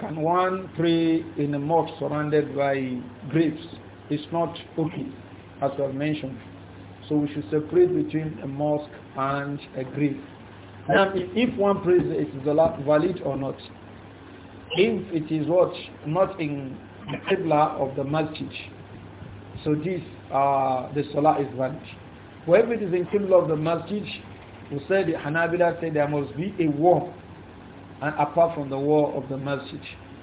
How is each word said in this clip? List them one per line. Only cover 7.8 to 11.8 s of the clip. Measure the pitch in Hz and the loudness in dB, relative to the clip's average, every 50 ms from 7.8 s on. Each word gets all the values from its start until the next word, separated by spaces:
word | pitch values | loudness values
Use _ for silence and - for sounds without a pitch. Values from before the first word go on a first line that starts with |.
| 180 175 - | 4 6 4
between | 156 151 - - 156 160 156 156 - - | 0 -2 0 -2 -2 -4 -4 -6 -8 -8
a | 139 | -8
mosque | 139 139 147 151 151 147 147 - - - - - - | -4 -2 0 0 0 0 -2 -6 -12 -16 -18 -12 -6
and | 139 135 135 139 143 139 143 143 143 - - - 135 | -2 -2 0 0 -2 -4 -4 -6 -8 -10 -10 -8 -8
a | 131 | -8
grave. | 131 131 139 147 143 135 135 - - - - - - - - - - - - - - | -6 -2 0 0 0 0 -2 -8 -14 -18 -18 -20 -20 -20 -20 -20 -18 -18 -10 -2 2
Now, | - 202 196 190 190 | 4 6 6 4 2
if, | 185 180 - - | 0 -4 -2 0
if | 220 247 247 - - | 2 2 2 2 2
one | 202 202 196 165 | 2 2 2 2